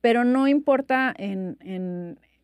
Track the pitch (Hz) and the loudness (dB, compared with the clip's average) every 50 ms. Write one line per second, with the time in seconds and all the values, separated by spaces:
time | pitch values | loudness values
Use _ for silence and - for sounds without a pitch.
0 | - 233 233 240 240 247 247 262 269 277 285 294 285 - 269 262 269 - - 254 | 4 4 4 4 4 2 2 4 4 4 2 2 2 2 0 0 2 0 0 0
1 | 262 254 - - 196 202 196 190 190 180 - _ - 180 190 185 185 180 180 175 | 0 -2 -2 -4 -8 -6 -6 -6 -6 -8 -10 _ -12 -10 -8 -8 -6 -6 -8 -8
2 | 175 170 - _ _ _ _ _ | -10 -12 -14 _ _ _ _ _